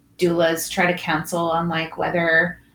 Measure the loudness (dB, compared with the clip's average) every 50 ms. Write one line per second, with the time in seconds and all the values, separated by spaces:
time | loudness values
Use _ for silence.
0 | _ _ _ 0 0 2 4 4 2 2 2 0 -4 -4 -2 0 0 0 0 -2
1 | -2 -4 -4 -4 -4 -4 -2 -2 0 0 0 0 0 0 -2 -2 -4 -4 -4 -4
2 | -4 -2 0 0 2 4 4 4 2 2 -2 -8 -16 _ _